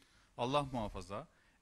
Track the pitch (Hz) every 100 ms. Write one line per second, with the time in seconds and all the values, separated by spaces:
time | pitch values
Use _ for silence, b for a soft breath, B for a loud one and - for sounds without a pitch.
0 | b b b b 120 143 139 127 101 101
1 | 85 104 160 b b b